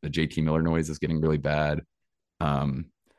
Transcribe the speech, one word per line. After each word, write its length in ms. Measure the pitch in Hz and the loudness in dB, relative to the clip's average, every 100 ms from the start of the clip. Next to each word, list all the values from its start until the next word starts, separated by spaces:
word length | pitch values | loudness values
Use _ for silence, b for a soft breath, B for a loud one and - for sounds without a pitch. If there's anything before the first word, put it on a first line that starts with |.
The 80 | 73 | -6
J 180 | 80 80 | -2 -2
T 140 | - | 0
Miller 200 | 78 80 | 2 2
noise 280 | 82 82 78 | 2 2 0
is 100 | 76 | -2
getting 220 | 78 80 | -2 0
really 160 | 80 78 | 2 2
bad. 440 | 71 76 76 76 - _ _ _ _ - | 0 0 0 -2 -6 _ _ _ _ -4
Um, 500 | 76 71 71 65 - _ _ | -2 0 -2 -4 -8 _ _